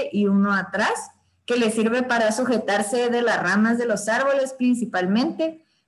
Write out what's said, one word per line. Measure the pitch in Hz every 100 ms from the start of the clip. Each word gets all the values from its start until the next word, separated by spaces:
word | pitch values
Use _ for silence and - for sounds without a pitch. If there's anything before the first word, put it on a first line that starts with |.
| -
y | 208 202
uno | 196 202
atrás, | 196 180 190 247 466 - _ _ _ -
que | 240
les | 226
sirve | 220 220 240
para | 247 233 220
sujetarse | 220 254 233 - 202 208 247 240
de | 240
las | 233 180
ramas | 170 202 220 233
de | 240
los | 208 220
árboles | 233 269 277 262
principalmente. | - 247 240 220 185 180 214 311 - 320 320 _ _